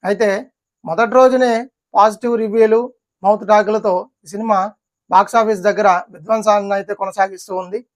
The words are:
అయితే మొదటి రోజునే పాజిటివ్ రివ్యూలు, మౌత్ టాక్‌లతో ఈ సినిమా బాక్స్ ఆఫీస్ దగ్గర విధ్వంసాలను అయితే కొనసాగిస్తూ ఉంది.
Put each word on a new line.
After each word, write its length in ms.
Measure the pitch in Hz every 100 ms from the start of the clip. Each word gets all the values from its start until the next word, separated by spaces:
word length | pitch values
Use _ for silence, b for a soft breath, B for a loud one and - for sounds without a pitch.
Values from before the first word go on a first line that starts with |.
| 185
అయితే 200 | 202 220 196 262 _ _ _ -
మొదటి 240 | 165 233 247
రోజునే 340 | 254 254 247 226 262 _ _ -
పాజిటివ్ 380 | 208 214 247 233
రివ్యూలు, 380 | 220 220 220 226 247 _ _ _ 185
మౌత్ 200 | 208 202
టాక్‌లతో 420 | 208 202 214 208 180 220 _ 165
ఈ 20 |
సినిమా 240 | 196 226 202 196 - _ _ _
బాక్స్ 240 | 180 202 233
ఆఫీస్ 200 | 220 214 190
దగ్గర 200 | 190 202 180 - 180
విధ్వంసాలను 600 | 165 220 214 208 202 196
అయితే 140 | 180 208
కొనసాగిస్తూ 520 | 190 190 196 185 - 185
ఉంది. 180 | 180 208 247